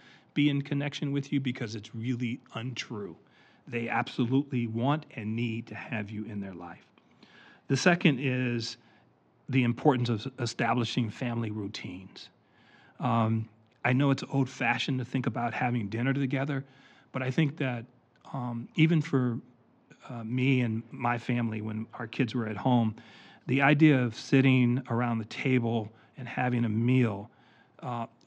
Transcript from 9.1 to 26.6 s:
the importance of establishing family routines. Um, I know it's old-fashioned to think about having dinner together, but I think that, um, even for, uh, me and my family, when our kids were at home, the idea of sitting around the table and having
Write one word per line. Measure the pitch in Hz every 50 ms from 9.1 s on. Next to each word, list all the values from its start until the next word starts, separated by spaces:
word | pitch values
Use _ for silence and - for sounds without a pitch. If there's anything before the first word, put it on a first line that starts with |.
| _ _ _ _ _ _ _
the | - 135 135 123
importance | 120 117 - - 156 131 123 120 117
of | 117 104 - 123 - -
establishing | 120 120 - - 123 113 120 123 120 - - 127 117 104
family | - - 131 123 117 117 113 107
routines. | 107 110 101 104 - - - 98 90 92 95 90 - - - - _ _ _ _ _ _ _ _ - - - - _ -
Um, | 147 123 117 117 113 113 113 110 113 - - _ _ _ _ _ -
I | 127 127
know | 131 143 139
it's | 135 - 139 -
old-fashioned | - 139 131 - - - 131 117 120 120 - - 131 127
to | 120
think | - - 131 120
about | 120 107 123 120 120 -
having | - 127 123 123 120 104
dinner | 95 107 113 123 135 135
together, | 139 139 127 139 135 139 147 143 135 139 - - - - - - - _ _ -
but | 131
I | 131 131
think | 127 170 160 143 -
that, | - 143 131 120 117 120 - _ _ _ _ _ _ - - -
um, | 135 123 123 117 117 120 - -
even | 156 156 160 170 156
for, | 143 - 143 131 127 123 113 - - - - _ _ _ _ _ _ - - - - -
uh, | 123 117 110
me | 110 123 127 127 135 135 127
and | 123 113 110 113 120 -
my | - - 123 120 120
family, | 113 - - 120 120 117 113 110 107
when | 107 110 107 110 113 - -
our | - 123
kids | 117 - - 127 110 131
were | 123 113
at | 107 104
home, | 95 - 131 123 120 113 110 107 - - - - - - - - - _
the | - 131 139
idea | 139 143 151 147 156 156 139 131
of | 123 117 107
sitting | - - - 143 135 131 135 127 127 123 120 120 131 - -
around | 120 117 123 120 117
the | 113 104
table | - - - - 135 131 120 117 113 117 113 104 - - - - _ _
and | - 127
having | 120 - 135 127 123 123 120